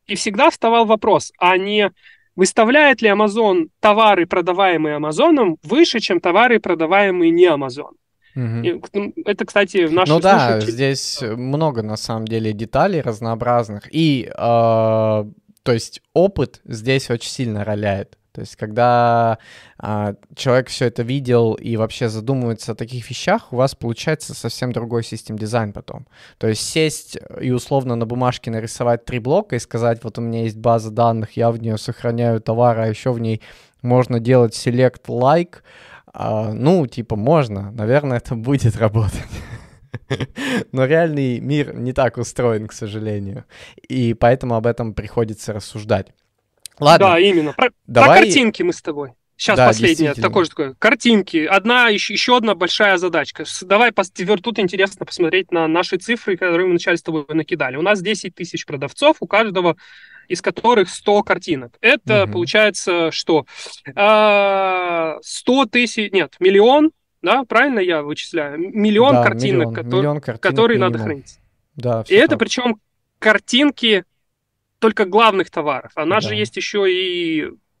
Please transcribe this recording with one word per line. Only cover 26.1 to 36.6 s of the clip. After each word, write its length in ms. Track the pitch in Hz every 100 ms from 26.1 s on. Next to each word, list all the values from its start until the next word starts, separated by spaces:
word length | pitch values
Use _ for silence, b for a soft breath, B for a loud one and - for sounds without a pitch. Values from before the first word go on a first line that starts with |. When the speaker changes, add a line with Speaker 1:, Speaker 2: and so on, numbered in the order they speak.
| b b b
Speaker 2:
То 80 | 113
есть 140 | 107
сесть 540 | - 160 156 147 - - - -
и 100 | 131
условно 460 | 123 - 139 127 117
на 80 |
бумажке 460 | 113 123 123 120 -
нарисовать 560 | 113 113 - 120 120 -
три 140 | 123
блока 360 | 117 170 214 120
и 20 |
сказать: 460 | - 117 117 113
«Вот 140 | 113 113
у 20 |
меня 220 | 117 113
есть 160 | 113 107
база 320 | 117 117 110
данных, 480 | 107 117 113 107 -
я 120 | 117
в 80 | 117
нее 160 | 113 110
сохраняю 640 | - 117 123 117 120 113
товары, 400 | - 113 123 110
а 40 | 113
еще 240 | 107 -
в 80 | 120
ней 200 | 113 110 b b b b
можно 380 | 123 123 123 120
делать 320 | 113 127 117
select, 520 | - - 120 127 - -
like». 540 | 117 127 160 175 - B B B B B
А, 400 | - 113 110 107
ну, 340 | 107